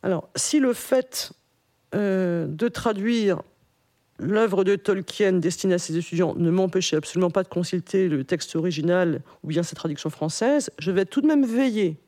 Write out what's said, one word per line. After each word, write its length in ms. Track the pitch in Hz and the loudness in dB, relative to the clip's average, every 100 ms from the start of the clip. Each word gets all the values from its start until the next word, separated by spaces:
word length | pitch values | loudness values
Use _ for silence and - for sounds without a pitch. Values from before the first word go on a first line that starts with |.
Alors, 260 | 190 175 - - | -2 -2 -4 -6
si 240 | - 302 | 0 2
le 140 | 269 | 2
fait, 580 | 240 - 262 254 - - - _ _ _ _ _ - | 0 0 0 0 -8 -12 -14 _ _ _ _ _ -4
euh, 500 | 202 190 185 170 156 | 0 0 0 -2 -4
de 200 | 151 233 | -2 -4
traduire 760 | 233 233 208 208 240 208 180 - _ _ _ _ _ _ _ | 0 -2 0 0 2 2 0 -4 _ _ _ _ _ _ _
l'œuvre 460 | - 208 226 190 | -2 2 2 2
de 120 | 190 202 | 2 2
Tolkien 580 | - 196 - - 202 | 0 -2 -2 0 2
destinée 420 | 185 165 180 190 180 | 4 2 0 0 0
à 40 | |
ses 180 | - 160 | 0 -6
étudiants 380 | 170 170 175 - | -4 0 0 2
ne 160 | 170 | 2
m'empêchait 440 | 180 190 185 180 156 | 2 2 0 0 -2
absolument 360 | 151 170 180 | -2 0 0
pas 100 | 185 | 0
de 60 | 185 | -2
consulter 600 | - 180 180 170 190 185 | -4 -2 -4 -2 0 2
le 160 | 147 | 0
texte 320 | 131 175 - 165 | -2 -4 -2 -4
original 680 | 165 156 160 180 175 156 - - | -2 -2 0 2 2 -2 -6 -16
ou 40 | - | -4
bien 160 | 160 | -4
sa 120 | 170 - | -4 -4
traduction 360 | 165 147 160 | -4 -4 -6
française, 580 | - 156 - 226 294 - - | -4 -6 0 2 2 0 -6
je 140 | 151 | -2
vais 140 | 185 190 | 0 0
tout 160 | - | 2
de 60 | 302 | 2
même 180 | 302 262 | 4 2
veiller 520 | 226 269 220 190 151 | 2 2 2 0 -2